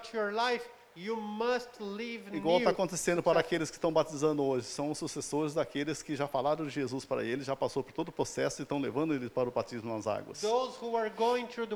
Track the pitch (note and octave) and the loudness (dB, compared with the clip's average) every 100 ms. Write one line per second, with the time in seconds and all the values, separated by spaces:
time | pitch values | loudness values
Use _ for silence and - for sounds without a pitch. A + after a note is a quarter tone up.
0 | - A3+ G#3 G#3+ B3 A#3+ - - - E3 | 0 -2 -2 2 2 0 -4 -16 -20 -12
1 | G3+ A3+ G#3 G#3+ A#3+ B3 B3 - G3+ G3+ | -6 -4 -4 -2 0 0 -2 -10 -8 -6
2 | A#3 A3+ G3 D#3 D#3 F3 F#3 F3+ F3 F3 | -6 -8 -6 -2 4 6 6 4 0 0
3 | - F3 E3+ E3 D#3+ E3+ D#3 - E3+ D#3+ | 2 4 6 6 4 2 -2 0 2 4
4 | D3+ D3 D#3 D3 C#3 B2+ A2+ - D3 D3 | 4 2 2 4 2 2 -2 -4 -4 -2
5 | D#3 D3 - D3 D#3 D#3 C#3 C#3+ D3 D3 | -4 -6 -2 0 0 0 -2 -2 -2 -4
6 | - C#3 C#3+ C3+ C#3 D#3 D3 C3+ B2+ C3 | -4 -2 0 0 2 0 -2 -2 -2 -2
7 | - B2 A2+ C3 C3 C3+ C3 C3+ - - | -2 -2 0 -2 -2 -2 0 -2 -4 -6
8 | E3 - C3 - C#3 - C#3+ C#3+ B2 B2 | -6 -2 -2 0 0 -2 -4 -2 0 0
9 | D#3+ C#3+ B2 C3 B2 B2 - A#2+ A#2 A2 | 0 0 -2 0 0 0 -2 -4 -4 -4
10 | G#2 G#2 G#2+ - G#3 A#3+ B3+ - A#3 A3+ | -2 -2 -4 -4 2 2 0 -6 -4 -2
11 | G#3+ G3+ A3+ B3 A#3 A#3 A3 | -2 0 2 2 -2 -6 -4